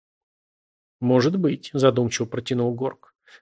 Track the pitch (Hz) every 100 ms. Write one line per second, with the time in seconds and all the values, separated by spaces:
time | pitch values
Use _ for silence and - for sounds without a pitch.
0 | _ _ _ _ _ _ _ _ _ _
1 | 123 123 131 190 165 - - 139 135 120
2 | 117 - 113 123 117 123 120 120 131 -
3 | _ _ _ -